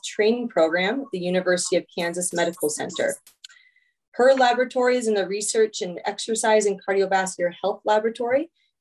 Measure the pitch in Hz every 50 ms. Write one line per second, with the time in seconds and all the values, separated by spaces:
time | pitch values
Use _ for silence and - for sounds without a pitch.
0 | - - - - 208 220 240 247 233 226 - 175 160 160 165 180 185 202 254 277
1 | 277 - - 180 175 180 185 185 180 180 180 175 - - 180 170 175 - _ 180
2 | 170 170 170 180 180 - - 175 175 170 170 - 156 147 - - - - - -
3 | - - - - _ - - _ - - - _ _ _ _ _ _ _ _ _
4 | _ _ - - 247 269 269 262 247 240 240 247 254 254 - 254 247 247 247 247
5 | 220 220 214 202 180 175 196 208 208 - - 226 220 214 - - 202 180 175 -
6 | - 208 202 - - 233 226 220 - 220 214 214 208 202 196 190 - - 196 196
7 | 190 185 190 190 190 185 - - 175 175 180 - - 196 202 - - 214 214 214
8 | 220 226 226 - 233 240 254 285 330 - _ _ _ _ _ _